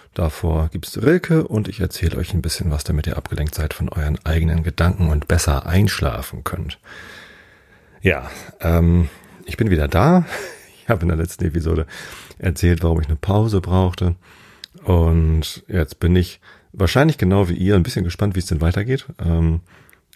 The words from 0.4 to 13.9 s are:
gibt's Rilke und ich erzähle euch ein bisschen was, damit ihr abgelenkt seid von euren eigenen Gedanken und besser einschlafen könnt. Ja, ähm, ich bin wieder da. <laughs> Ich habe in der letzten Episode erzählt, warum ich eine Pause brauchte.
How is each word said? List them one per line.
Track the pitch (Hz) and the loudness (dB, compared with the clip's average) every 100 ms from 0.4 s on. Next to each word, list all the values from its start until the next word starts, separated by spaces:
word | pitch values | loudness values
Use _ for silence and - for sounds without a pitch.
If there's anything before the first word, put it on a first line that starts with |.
| 85 80 80 | -2 0 -2
gibt's | 82 - - | -4 -10 -2
Rilke | 135 175 - 160 - | 2 2 2 0 0
und | 107 95 | -2 -4
ich | - | -4
erzähle | 87 - 82 - | -6 -2 -2 -2
euch | 87 | -4
ein | 85 | -4
bisschen | 78 - 82 | -4 -4 -2
was, | 71 | -2
damit | - 76 71 | -2 -2 -2
ihr | - | -6
abgelenkt | - - 76 | -6 -4 -4
seid | - 78 | -4 -6
von | - - | -4 -6
euren | - 76 - | -2 -2 -2
eigenen | 80 80 82 82 | -2 0 2 0
Gedanken | 80 - 87 - 80 | 0 0 0 2 2
und | 76 - | 0 2
besser | 82 - 69 - | 0 2 0 0
einschlafen | 90 107 - 73 - - - | 2 2 0 -2 -4 -8 -10
könnt. | - - - - - - - - - - - _ _ _ _ - | -8 -8 -8 -12 -18 -20 -20 -20 -20 -20 -20 _ _ _ _ -2
Ja, | 95 71 71 - - - | 0 0 -4 -14 -18 -4
ähm, | 85 85 85 87 80 - - - | 2 4 6 4 2 -4 -20 -20
ich | - - | -10 -2
bin | 110 | 0
wieder | 80 73 | 2 2
da. | 85 135 180 160 | 2 4 4 2
<laughs> | - - - - - | -6 -12 -16 -20 -10
Ich | - | -4
habe | 90 | 0
in | 87 | 0
der | 80 | 0
letzten | 85 - | -2 -4
Episode | 87 82 80 80 80 - - - - - | -4 -2 0 -2 -4 -10 -16 -18 -20 -6
erzählt, | 95 78 87 85 | -4 0 2 2
warum | 82 82 | 2 0
ich | 76 | 0
eine | 78 | -2
Pause | - 104 113 98 | 0 0 2 0
brauchte. | 90 92 92 | 0 2 0